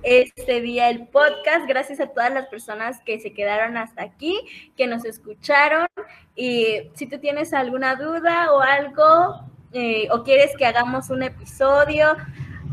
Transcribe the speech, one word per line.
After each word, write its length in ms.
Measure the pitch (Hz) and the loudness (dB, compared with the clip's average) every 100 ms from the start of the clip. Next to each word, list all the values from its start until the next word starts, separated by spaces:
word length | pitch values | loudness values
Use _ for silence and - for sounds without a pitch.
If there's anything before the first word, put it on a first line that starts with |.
este 580 | 247 247 254 - 269 240 | 4 4 4 -4 -4 -4
día 300 | 233 240 240 | -2 0 0
el 160 | 233 240 | 0 0
podcast. 600 | 277 294 294 302 320 277 | 2 2 0 -2 -2 0
Gracias 320 | 262 285 285 | -4 -4 -6
a 80 | 277 | -6
todas 240 | 240 240 | -2 -2
las 140 | 269 262 | -2 -8
personas 560 | 226 226 214 233 247 | -14 -12 -8 -8 -8
que 160 | - 214 | -10 -10
se 140 | 214 | -10
quedaron 420 | 208 202 208 226 233 | -6 -4 -2 -4 -6
hasta 280 | 226 - | -10 -12
aquí, 360 | 196 _ 302 403 - - - - | -14 _ -6 -6 -8 -20 -18 -4
que 80 | 247 | -4
nos 180 | 233 | -4
escucharon. 840 | 226 - - 214 - 285 294 311 349 - - - _ - | -8 -14 -18 -14 0 2 4 2 -2 -6 -18 -18 _ -8
Y 560 | 247 240 220 214 - | -4 0 0 -2 -8
si 140 | - 262 | -14 -12
tú 100 | 277 | -6
tienes 360 | 294 294 311 | -4 -4 -2
alguna 420 | 285 247 254 262 262 | -2 -2 -2 -4 -4
duda 580 | 302 330 339 339 330 | -6 -2 0 0 2
o 80 | 277 | 4
algo, 800 | 262 285 285 285 311 330 370 - - - - | 4 2 0 4 6 6 4 -2 -16 -20 -12
eh, 340 | 247 233 220 214 | -6 -2 -2 0
o 100 | 233 | -2
quieres 340 | 247 269 285 285 | 4 6 6 4
que 120 | 247 | 0
hagamos 420 | 233 247 262 254 | 2 -2 -4 -4
un 140 | 262 | -6
episodio 920 | 262 - - - 269 285 294 302 302 - - - - - - | -6 -8 -16 -2 2 4 4 4 2 2 -6 -14 -14 -14 -10